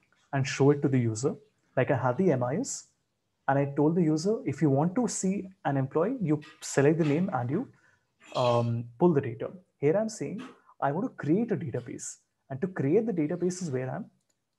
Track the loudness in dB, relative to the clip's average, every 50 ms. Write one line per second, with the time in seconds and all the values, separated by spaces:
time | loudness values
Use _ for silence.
0 | _ _ _ _ _ _ -2 -2 -2 -2 2 4 6 6 6 4 2 2 2 2
1 | 2 0 0 0 -2 -4 -4 -6 -10 _ _ _ _ _ _ 0 2 2 0 2
2 | 2 0 0 2 2 2 2 2 0 -2 -2 -2 -4 -6 -8 -12 -14 _ _ _
3 | _ _ _ _ _ _ _ _ _ 0 2 2 0 0 0 2 2 2 4 2
4 | 2 2 2 0 0 -2 -2 -2 -4 -6 -2 0 2 2 4 4 2 0 0 0
5 | -2 -2 -2 -2 -2 -2 -2 -2 -6 -10 -12 _ -4 -2 0 0 -2 0 0 0
6 | 0 0 -2 -2 0 0 0 -2 -4 -8 -18 _ -14 -2 2 4 4 4 4 4
7 | 2 2 2 0 0 -2 -2 -2 -2 -2 -2 -4 -4 -6 -12 _ _ _ _ _
8 | _ _ _ _ -20 -8 -2 0 2 4 4 4 2 2 0 -2 -4 -8 0 2
9 | 4 4 4 2 0 -2 -6 -8 -10 -10 -10 -16 -20 _ _ _ 0 2 2 2
10 | 0 -4 -6 -8 -8 -8 -8 -10 -12 -14 -18 _ _ -20 _ -4 -2 -2 -2 -2
11 | -4 -6 -6 -4 0 0 2 2 2 0 -2 -4 -4 -4 -6 -6 -8 -8 -10 -12
12 | -12 -14 -14 -16 _ _ _ _ _ -12 -6 -6 -6 -4 -2 -2 0 2 2 2
13 | 2 0 -2 -2 -2 -2 -2 -2 -2 -4 -4 -4 -6 -6 -4 -4 -4 -6 -8 -8
14 | -10 -12 _ _ _ _ _ _ _ _ _